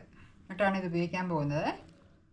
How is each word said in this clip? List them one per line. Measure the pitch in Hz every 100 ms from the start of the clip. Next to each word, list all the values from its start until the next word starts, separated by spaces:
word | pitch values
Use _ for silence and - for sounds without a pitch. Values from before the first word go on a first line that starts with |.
| - - - - -
ഇട്ടാണ് | 185 202 196
ഇത് | 185
ഉപയോഗിക്കാൻ | 170 170 185 185
പോകുന്നത്. | 165 147 147 214 - - - - - -